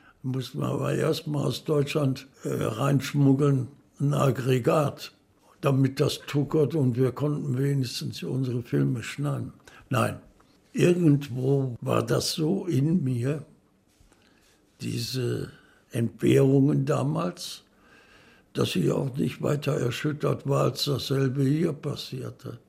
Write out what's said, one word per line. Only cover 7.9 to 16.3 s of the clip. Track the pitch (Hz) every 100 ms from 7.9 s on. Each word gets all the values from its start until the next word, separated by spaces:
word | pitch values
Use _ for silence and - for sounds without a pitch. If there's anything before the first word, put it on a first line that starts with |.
| - 139 107
unsere | - 131 131 120
Filme | 117 143 139 127
schneiden. | - - 143 - - - - - -
Nein, | 123 110 98 - _ _ _ _
irgendwo | 254 160 180 165 143 143 123 131 139 135 117
war | 131 117
das | 117 135 -
so | - 156 196 -
in | 135 147 180
mir, | 131 123 127 151 - - _ _ _ _ _ _ _ _ _ _ _ -
diese | 117 117 117 127 120 117 - - _ _ _
Entbehrungen | 123 117 - 120